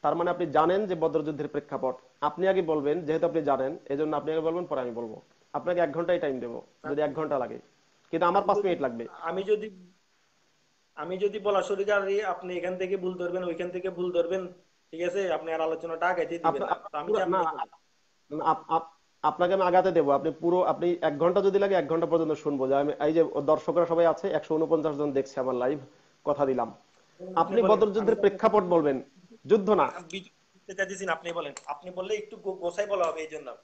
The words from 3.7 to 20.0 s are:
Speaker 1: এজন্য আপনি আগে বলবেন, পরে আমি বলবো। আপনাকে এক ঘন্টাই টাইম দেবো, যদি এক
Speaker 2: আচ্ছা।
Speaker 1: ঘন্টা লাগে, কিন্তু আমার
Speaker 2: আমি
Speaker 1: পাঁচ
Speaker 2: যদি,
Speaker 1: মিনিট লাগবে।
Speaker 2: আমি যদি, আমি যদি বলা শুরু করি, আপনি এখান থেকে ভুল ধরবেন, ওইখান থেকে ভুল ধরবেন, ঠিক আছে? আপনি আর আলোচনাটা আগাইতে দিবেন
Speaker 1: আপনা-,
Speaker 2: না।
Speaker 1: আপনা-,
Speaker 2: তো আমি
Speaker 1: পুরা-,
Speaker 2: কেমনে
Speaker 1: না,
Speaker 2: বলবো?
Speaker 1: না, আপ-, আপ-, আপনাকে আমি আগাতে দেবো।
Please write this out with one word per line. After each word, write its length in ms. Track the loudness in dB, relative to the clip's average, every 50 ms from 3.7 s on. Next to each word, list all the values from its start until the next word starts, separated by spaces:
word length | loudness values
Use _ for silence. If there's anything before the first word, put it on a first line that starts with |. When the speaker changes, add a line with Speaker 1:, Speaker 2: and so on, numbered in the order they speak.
| -4 -8 -8 -6
Speaker 1:
এজন্য 280 | -4 -2 -2 -2 -2
আপনি 160 | -4 -2 -2 -2
আগে 80 | -2
বলবেন, 240 | -2 -2 -2 -2 -4
পরে 140 | -4 -4 -4
আমি 100 | -4 -4
বলবো। 320 | -6 -8 -8 -10 -10 -14 -18 _ _ _ _ _ _
আপনাকে 280 | -6 -4 -2 0 0
এক 120 | 0 0 0
ঘন্টাই 260 | -4 0 0 0 0
টাইম 220 | 0 -2 -4 -4
দেবো, 220 | -6 -8 -8 -10 -12 _ _ _ _ -6
যদি 120 | -2 -2 -2
এক 60 | -2
Speaker 2:
আচ্ছা। 120 | -2 -4
Speaker 1:
ঘন্টা 180 | -4 -2 -2 -4
লাগে, 200 | -4 -4 -8 -14 -16 _ _ _ _ _ _ _ _ _
কিন্তু 160 | -2 2 2
আমার 160 | 4 4 4 4
Speaker 2:
আমি 40 |
Speaker 1:
পাঁচ 120 | 4 2 2
Speaker 2:
যদি, 100 | 2 0
Speaker 1:
মিনিট 140 | 0 0 -2
লাগবে। 240 | -4 -4 -4 -10 -10 -12 -10
Speaker 2:
আমি 220 | -8 -6 -6 -6 0
যদি, 280 | 0 0 0 0 -8 -14 -16 -20 -20 _ _ _ _ _ _ _ _ _ _ _ _ _ _ _ _ _ _ _ _ _
আমি 240 | -12 -10 -8 -6 -2
যদি 200 | -2 -2 -2 0
বলা 240 | 0 2 2 2 2
শুরু 220 | 0 -2 -2 0
করি, 380 | 2 2 2 2 2 0 0 0
আপনি 340 | -2 -4 -6 -6 -6 -6
এখান 200 | -4 -4 -4 -4
থেকে 200 | -4 -4 -4 -4
ভুল 180 | -2 -4 -4 -4
ধরবেন, 300 | -4 -6 -4 -4 -4 -4
ওইখান 260 | -4 -4 -4 -6 -6
থেকে 200 | -6 -6 -6 -6
ভুল 220 | -6 -4 -4 -2 0
ধরবেন, 340 | 0 0 0 0 -4 -4 -6 -12 -18 _ _ _ _ _ _
ঠিক 120 | -8 -4 -4
আছে? 300 | -2 -2 -2 -2 -2 -2
আপনি 200 | -4 -2 -4 -2
আর 80 | -2
আলোচনাটা 460 | 0 -2 -2 -4 -6 -8 -6 -2 0
আগাইতে 320 | 0 0 0 -2 -4 -4 0
দিবেন 80 | 0
Speaker 1:
আপনা-, 200 | 0 0 0 0
Speaker 2:
না। 60 | -2 -4
Speaker 1:
আপনা-, 180 | -4 -6 -10
Speaker 2:
তো 80 | -8 -8
আমি 100 | -4 0
Speaker 1:
পুরা-, 160 | 0 0 2
Speaker 2:
কেমনে 200 | 2 2 0 0
Speaker 1:
না, 60 | 0
Speaker 2:
বলবো? 320 | -2 -6 -8 -10 _ _ _ _ _ _ _ _ _ _ _ _ -8
Speaker 1:
না, 80 | -2 0
আপ-, 200 | 0 0 0 0 0
আপ-, 520 | 0 0 0 -2 _ _ _ _ _ _ 0
আপনাকে 320 | 0 2 2 2 2 4
আমি 80 | 2 2
আগাতে 280 | 6 6 6 6 6
দেবো। 200 | 4 4